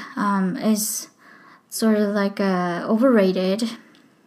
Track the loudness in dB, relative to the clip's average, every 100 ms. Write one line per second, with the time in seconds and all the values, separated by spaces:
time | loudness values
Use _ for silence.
0 | -8 -6 -2 0 -2 -2 0 0 -2 -8
1 | -10 _ -20 -20 -20 -20 _ -2 0 2
2 | 0 0 -2 0 0 0 -2 -4 -2 2
3 | 4 6 4 2 0 -2 -4 -8 -18 _
4 | _ _